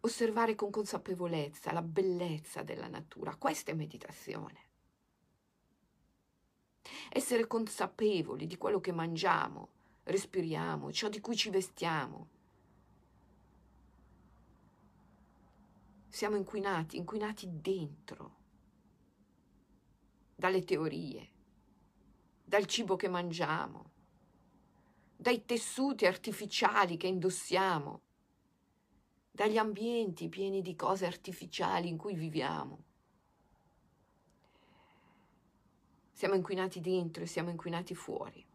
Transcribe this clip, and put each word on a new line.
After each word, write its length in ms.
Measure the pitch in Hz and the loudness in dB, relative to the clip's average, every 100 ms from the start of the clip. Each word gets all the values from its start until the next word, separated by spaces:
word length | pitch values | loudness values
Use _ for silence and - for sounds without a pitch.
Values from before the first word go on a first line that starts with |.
| 233 | -2
Osservare 480 | - 226 214 226 214 | 2 2 4 4 4
con 160 | 208 | 0
consapevolezza 1000 | 208 208 185 - 180 175 165 147 151 - | 0 -2 -2 -2 -2 0 0 -2 -6 -2
la 80 | 170 | -2
bellezza 800 | 165 160 190 175 175 156 156 156 | 0 2 2 2 0 -4 -6 -10
della 240 | 156 - - | -8 -8 -8
natura, 480 | 160 156 - - - | -10 -12 -8 -8 -2
questa 360 | - 311 - | -2 -2 -4
è 40 | 160 | -4
meditazione. 920 | 151 - - - - - - - - _ _ _ _ _ _ _ _ _ _ _ _ _ _ _ _ _ _ _ _ _ - - - | -6 -10 -16 -16 -10 -10 -10 -16 -20 _ _ _ _ _ _ _ _ _ _ _ _ _ _ _ _ _ _ _ _ _ -16 -14 -2
Essere 360 | - 254 240 226 | -2 2 2 4
consapevoli 1000 | 233 220 - 185 - 214 190 151 127 160 | 2 0 -2 -4 2 4 4 0 -4 -6
di 80 | 175 | -4
quello 240 | 185 208 | 0 2
che 140 | 185 | 0
mangiamo, 760 | 170 165 165 185 165 - - - _ _ _ | 0 -2 2 4 4 2 -4 -14 _ _ _
respiriamo, 920 | - 190 - 190 165 156 165 156 143 | -2 -2 0 -2 0 0 -2 -2 -2
ciò 160 | 156 214 | -2 -2
di 100 | 208 | -4
cui 160 | 208 226 | -4 -2
ci 140 | 220 | 2
vestiamo. 800 | 190 185 - 170 160 131 - - _ _ _ _ - _ - _ _ - - _ - - - - - - - - - - - - _ - - - - - - - - - - - - - | 2 0 -4 -2 0 -2 -8 -16 _ _ _ _ -20 _ -20 _ _ -20 -20 _ -20 -20 -20 -20 -20 -20 -20 -20 -20 -20 -20 -20 _ -20 -20 -20 -20 -20 -20 -20 -20 -20 -20 -20 -20 -14
Siamo 300 | - 208 208 | -4 0 0
inquinati, 580 | 190 214 196 175 160 - | 0 -2 0 0 -2 -6
inquinati 640 | 175 214 214 214 190 160 | -4 -2 -4 -4 -8 -6
dentro, 800 | 170 190 147 143 - - - - - _ _ _ _ _ _ _ _ _ _ _ _ _ _ _ _ _ _ | -2 -2 -2 -10 -16 -14 -16 -18 -20 _ _ _ _ _ _ _ _ _ _ _ _ _ _ _ _ _ _
dalle 300 | - 180 190 | 0 4 4
teorie, 680 | - 165 160 - 156 - - _ _ _ _ _ _ _ - - _ _ - | 2 0 2 -2 -6 -10 -14 _ _ _ _ _ _ _ -20 -20 _ _ 2
dal 200 | 202 202 | 4 4
cibo 300 | - 208 185 | 0 2 2
che 140 | 196 | 2
mangiamo, 840 | 180 175 165 151 160 151 - - _ _ _ _ _ _ _ _ _ _ _ _ _ | 0 -2 -2 0 0 -2 -8 -18 _ _ _ _ _ _ _ _ _ _ _ _ _
dai 260 | 240 247 | 4 4
tessuti 640 | - 233 - - 269 247 190 | 2 -2 0 0 0 6 4
artificiali 880 | 185 - 196 208 - 196 214 190 165 | 4 -4 -6 -4 2 4 6 4 2
che 120 | 185 | 0
indossiamo, 960 | 185 180 185 - 180 190 165 143 - _ _ _ _ _ _ _ _ _ _ _ _ _ - | 2 2 0 0 2 4 2 -2 -10 _ _ _ _ _ _ _ _ _ _ _ _ _ 2
dagli 220 | 214 220 | 4 4
ambienti 680 | 220 196 226 233 214 165 165 | 2 0 0 2 0 -2 -6
pieni 340 | 170 196 196 | -2 0 0
di 120 | 185 165 | -2 -2
cose 300 | - 190 175 | 2 2 0
artificiali 840 | - - 180 180 - 175 185 175 | -2 -10 -12 -10 -2 2 2 0
in 60 | 165 | -4
cui 200 | 202 185 | -4 -4
viviamo. 680 | 160 156 135 165 139 - - _ _ _ _ _ _ _ _ _ _ _ _ _ _ _ _ _ _ - - _ _ _ _ _ _ _ _ _ _ _ _ | -2 0 0 -2 -6 -10 -20 _ _ _ _ _ _ _ _ _ _ _ _ _ _ _ _ _ _ -20 -20 _ _ _ _ _ _ _ _ _ _ _ _
Siamo 220 | - 196 | -2 2
inquinati 480 | 196 170 190 190 185 | 4 2 0 -2 -2
dentro 400 | 170 185 170 165 | 0 0 0 -4
e 60 | 170 | -4
siamo 240 | - 170 | -2 -2
inquinati 420 | 170 175 170 175 | -4 -4 -4 -4
fuori. 500 | 175 - - - - - | -8 -6 -6 -8 -12 -20